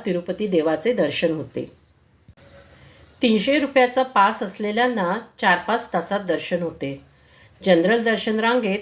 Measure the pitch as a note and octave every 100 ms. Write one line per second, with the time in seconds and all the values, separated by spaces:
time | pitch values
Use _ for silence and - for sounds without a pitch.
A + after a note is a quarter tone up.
0 | G#3 F3 F3 F3 G#3 F3+ D#3 D#3 A3+ A3+
1 | D3+ - B2+ D#3 A#2 B2+ C3+ - _ _
2 | _ _ _ - - - - - - -
3 | - - A#3+ A3 G3+ D4 C#4 C4+ B3 C4
4 | C4 G#3 G3+ A3 G3+ - G#3 G#3+ B3 A3+
5 | F3 G#3+ - - G#3 F3 - A#3 - F3+
6 | E3+ G3+ F#3 D3+ - F3 E3 - C#3 C#3
7 | - _ _ _ - - G3 E3+ F3+ A#3
8 | A3+ G#3 A3+ A3 A3+ B3 G#3+ G3+